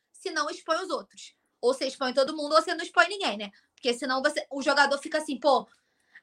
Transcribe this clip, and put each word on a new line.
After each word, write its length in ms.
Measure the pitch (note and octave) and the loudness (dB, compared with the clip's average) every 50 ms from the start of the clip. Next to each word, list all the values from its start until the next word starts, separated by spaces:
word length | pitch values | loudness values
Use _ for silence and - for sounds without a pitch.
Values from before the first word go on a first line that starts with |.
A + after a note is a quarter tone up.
| _ _ | _ _
se 200 | _ - - F#4 | _ -12 -10 -6
não 180 | E4 D#4+ D4 D4+ | -4 -2 -2 -4
expõe 280 | E4+ F4 - - D#4+ E4+ | -6 -6 -4 -2 -2 -2
os 120 | F#4 E4 | -2 -4
outros. 460 | D#4 A3+ G3 - _ - - - - _ _ _ _ _ | -6 -6 -6 -10 _ -20 -20 -20 -20 _ _ _ _ _
Ou 120 | - A#3+ C4 | 0 0 0
você 120 | - D4+ | 0 -2
expõe 280 | C4 - - C4+ B3+ B3 | -6 -4 -4 -4 0 2
todo 220 | C#4 C4+ C#4 D#4 | 2 2 2 0
mundo, 200 | D#4 D4 C#4+ D#4 | -4 0 4 4
ou 60 | D#4 | 4
você 120 | D#4+ F#4 E4+ | 4 4 0
não 100 | D#4+ F4 | -6 -6
expõe 240 | E4+ - F4+ E4 F4 | 0 2 2 2 2
ninguém, 300 | G4+ G4+ F#4+ C#4 G#3 G#3+ | 0 -4 -4 -4 -4 -6
né? 140 | G#3+ G3 - _ _ _ _ | -8 -12 -14 _ _ _ _
Porque 180 | _ - B3+ A#3+ | _ -4 -4 -4
senão 280 | A#3+ D4 C4 B3+ C4+ | -2 -2 -2 -2 0
você, 240 | C4 D4 D4+ - - - | 0 0 -2 -4 -6 -8
o 120 | C4+ C#4 | -8 -4
jogador 360 | B3+ D4+ C#4 C#4+ C#4 C4+ C#4 C#4 | -2 2 4 4 4 4 2 -2
fica 200 | - D#4+ D#4+ D#4 | -4 -4 -6 -6
assim, 220 | D#4 D#4 C#4 - | -4 -6 -6 -2
"Pô, 280 | - D4 C4 A#3 - - _ _ _ _ _ _ _ _ _ - | 2 2 2 2 2 -2 _ _ _ _ _ _ _ _ _ 0